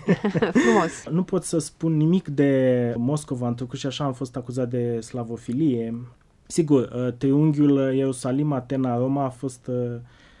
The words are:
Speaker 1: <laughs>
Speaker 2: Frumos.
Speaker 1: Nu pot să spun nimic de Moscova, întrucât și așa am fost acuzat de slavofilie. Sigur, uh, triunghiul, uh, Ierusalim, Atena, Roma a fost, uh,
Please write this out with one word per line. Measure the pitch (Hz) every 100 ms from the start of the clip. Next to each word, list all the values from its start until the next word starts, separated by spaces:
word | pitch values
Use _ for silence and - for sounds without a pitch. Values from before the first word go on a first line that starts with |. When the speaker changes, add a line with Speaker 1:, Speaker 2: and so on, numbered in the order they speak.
| -
Speaker 1:
<laughs> | 180 208 180 190 233
Speaker 2:
Frumos. | 302 220 156 - -
Speaker 1:
Nu | 165
pot | 185 185
să | - 165
spun | 147 - 165 156
nimic | 156 185 -
de | 139 143 135 131 123 120 117
Moscova, | 120 151 - 127 120
întrucât | 120 127 139
și | 139
așa | 127
am | 143
fost | 127 131 131
acuzat | 123 123 123
de | 123 120 117
slavofilie. | 113 127 113 117 - 123 156 117 113 117 123 - _ _ -
Sigur, | - 151 139 110 123 123
uh, | 120
triunghiul, | 135 143 156 147 147 139 135
uh, | 131
Ierusalim, | 135 127 131 135 151
Atena, | 135 120 135 131 120
Roma | 131 139
a | 135
fost, | 123 135 - -
uh, | 123 123 117 120 - - -